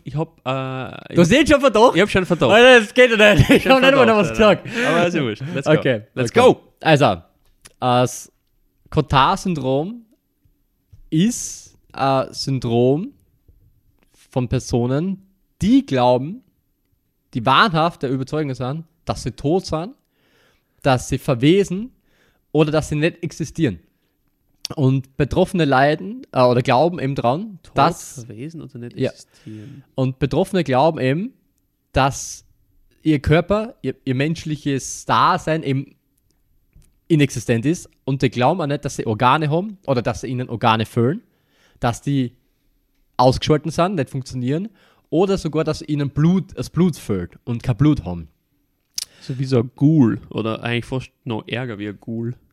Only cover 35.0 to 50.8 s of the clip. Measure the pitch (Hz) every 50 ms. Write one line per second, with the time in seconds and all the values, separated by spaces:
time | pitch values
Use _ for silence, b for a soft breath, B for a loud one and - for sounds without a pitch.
35 | - - 131 110 131 156 180 180 - - 156 160 - - 135 135 139 - _ _
36 | _ _ _ _ _ _ _ _ _ _ _ _ _ _ _ - - _ _ _
37 | _ _ 170 151 143 139 - 123 - - 123 117 110 135 175 180 - - _ _
38 | _ - 139 131 - 131 - 120 123 135 165 190 165 143 139 - - 139 - -
39 | - - 113 107 123 123 135 156 165 143 147 165 190 220 208 - _ - 139 -
40 | 180 - 120 - - 120 131 123 127 127 - 107 - 120 110 110 110 - - 123
41 | 117 123 165 226 - _ _ _ _ _ _ _ _ _ _ _ - 123 107 -
42 | - - 143 139 131 120 - _ _ _ _ _ _ _ _ _ _ _ _ _
43 | _ _ _ - 123 131 123 - - - 156 151 - 165 151 - 170 180 208 170
44 | 131 - - 139 127 - - 127 123 123 139 160 196 226 b b b b b b
45 | b b - 156 190 190 196 180 - 165 139 151 160 160 151 - - - 151 143
46 | 147 139 - - 151 165 180 190 147 - - - 120 - - 147 175 185 151 -
47 | - - 107 92 87 85 - - _ - 120 117 - - 123 98 139 151 151 -
48 | - 90 90 87 82 - _ _ _ _ _ _ _ _ _ _ _ _ _ -
49 | - b b b - - 139 123 135 131 135 123 113 127 - - - 147 160 156
50 | 131 110 - - - - - - 107 110 113 110 - 117 117 120